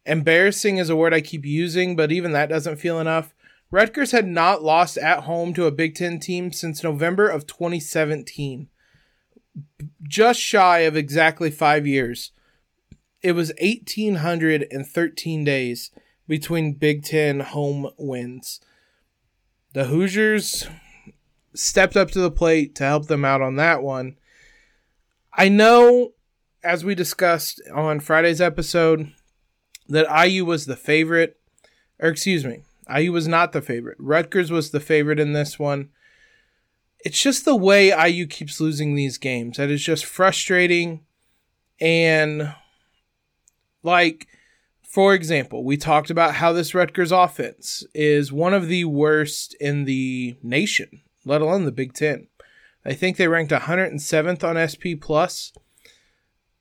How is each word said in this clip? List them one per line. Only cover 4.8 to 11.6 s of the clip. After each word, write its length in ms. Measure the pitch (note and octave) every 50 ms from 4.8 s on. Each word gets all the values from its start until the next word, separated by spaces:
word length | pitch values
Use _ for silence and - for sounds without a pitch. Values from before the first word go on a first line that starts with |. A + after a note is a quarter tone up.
| F3 D#3 -
at 280 | C#3 D3 D#3 F3 D3+ C3+
home 280 | D3 E3+ E3+ E3+ F3 E3+
to 120 | F3+ F3
a 60 | D#3 C#3+
Big 220 | C#3 E3 D#3+ D#3
Ten 240 | - F3 F3 E3+ D#3+
team 320 | - - F3+ F3+ F3+ F3+ E3+
since 300 | - - E3 D3+ - -
November 460 | E3 D3+ C#3+ D#3+ E3+ F#3 F#3 G#3 G#3
of 180 | E3 D3 D3
twenty 340 | - - - F3 E3+ F3 E3+
seventeen. 880 | - - - E3 D#3 D3 D#3 D3 - - - - C#3+ C#3 B2+ B2 D3 - _ _ _ _ _ _ _ _ _ _ _ _ _ _ _ _ - D3 - _ _ - D3 D3+ _ _ D#3
Just 380 | C#3+ - G3+ A3 A#3+ A#3+ A#3+
shy 400 | - - - G#3 F#3 F3+ F3 E3+
of 160 | E3 D#3+ D3+
exactly 540 | D#3 D3+ C#3+ C#3+ E3 D#3+ D#3+ D#3+ - E3+ D#3
five 360 | D3 -